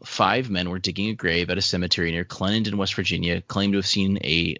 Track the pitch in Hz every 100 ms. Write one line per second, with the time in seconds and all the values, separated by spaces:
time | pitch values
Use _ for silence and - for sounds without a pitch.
0 | - - 98 117 127 92 90 92 95 90
1 | 104 107 87 85 87 90 - 90 90 -
2 | 85 85 87 - 92 110 107 101 95 -
3 | 92 87 87 87 - 101 101 98 98 101
4 | 98 98 - 82 85 -